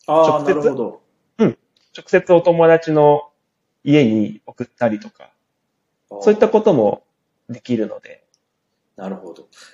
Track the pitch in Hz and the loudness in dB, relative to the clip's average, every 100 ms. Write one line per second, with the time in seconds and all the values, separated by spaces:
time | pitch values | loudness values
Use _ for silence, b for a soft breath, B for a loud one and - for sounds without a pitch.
0 | - 156 160 151 143 151 147 131 110 - | -4 0 2 0 -2 -2 -2 -4 -8 -12
1 | _ _ _ - 208 - _ _ _ - | _ _ _ -2 -2 -2 _ _ _ -20
2 | - 190 180 175 175 170 165 165 165 151 | -4 -2 2 2 2 2 4 2 2 2
3 | 147 147 - _ _ _ _ _ - 147 | 2 2 -2 _ _ _ _ _ 0 2
4 | 123 110 104 107 - - 123 _ 120 104 | 2 0 -4 -8 -20 -16 -16 _ -6 -6
5 | 107 - - _ _ _ _ _ _ _ | -10 -20 -20 _ _ _ _ _ _ _
6 | _ - - 214 214 220 214 160 104 - | _ -4 0 2 2 2 2 2 0 -2
7 | _ _ _ _ - 120 - 120 107 - | _ _ _ _ -18 -18 -6 -6 -6 -10
8 | - - _ _ _ _ _ _ _ - | -18 -20 _ _ _ _ _ _ _ -18
9 | 95 98 92 80 - b b | -14 -14 -16 -20 -20 b b